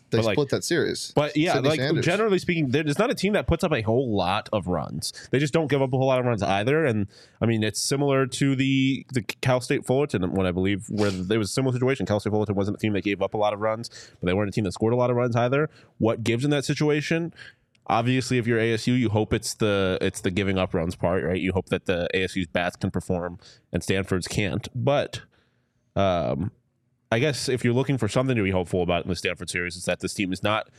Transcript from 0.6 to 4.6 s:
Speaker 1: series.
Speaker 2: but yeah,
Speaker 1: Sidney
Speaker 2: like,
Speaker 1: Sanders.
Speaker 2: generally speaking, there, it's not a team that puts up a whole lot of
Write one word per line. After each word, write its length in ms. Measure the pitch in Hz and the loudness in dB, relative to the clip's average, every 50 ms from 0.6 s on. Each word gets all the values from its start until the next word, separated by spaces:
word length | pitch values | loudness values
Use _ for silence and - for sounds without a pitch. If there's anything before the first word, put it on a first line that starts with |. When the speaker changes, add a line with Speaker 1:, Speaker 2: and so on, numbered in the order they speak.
| - | -2
Speaker 1:
series. 480 | - 180 151 107 92 - - - - - | 0 0 0 0 0 -2 -4 -6 -2 0
Speaker 2:
but 220 | 143 147 147 - | 0 0 0 0
yeah, 160 | 151 160 185 - | 0 2 2 2
Speaker 1:
Sidney 140 | 143 127 147 | 2 2 0
Speaker 2:
like, 120 | 160 143 | 0 0
Speaker 1:
Sanders. 240 | 131 151 170 139 120 | 0 0 0 0 0
Speaker 2:
generally 320 | 160 180 208 226 214 190 180 | 0 0 2 2 2 0 0
speaking, 300 | - - 175 165 147 123 | 0 -2 -2 0 0 0
there, 120 | 120 151 160 | 0 0 0
it's 120 | 147 143 - | 0 0 0
not 120 | 220 - | 0 0
a 40 | 226 | 0
team 200 | - 185 202 214 | 0 0 0 0
that 120 | 165 131 | 0 2
puts 160 | - 165 - 190 | 0 0 2 2
up 80 | 165 | 0
a 100 | 151 113 | 0 0
whole 340 | 101 107 113 131 139 117 104 | 0 2 2 2 2 0 0
lot 320 | 98 87 90 98 107 - - | 0 2 0 0 -2 -2 -2
of 160 | 110 104 | -2 -2